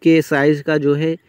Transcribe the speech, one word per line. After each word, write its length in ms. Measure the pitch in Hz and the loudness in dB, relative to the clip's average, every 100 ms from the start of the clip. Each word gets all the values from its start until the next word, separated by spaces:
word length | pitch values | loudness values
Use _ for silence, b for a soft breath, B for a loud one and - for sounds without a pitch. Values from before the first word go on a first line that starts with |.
के 180 | 165 160 | 2 2
साइज़ 380 | 151 147 143 147 | 2 0 0 0
का 140 | 143 151 | -2 -2
जो 160 | 143 | 0
है, 220 | 143 160 165 | -2 -2 -6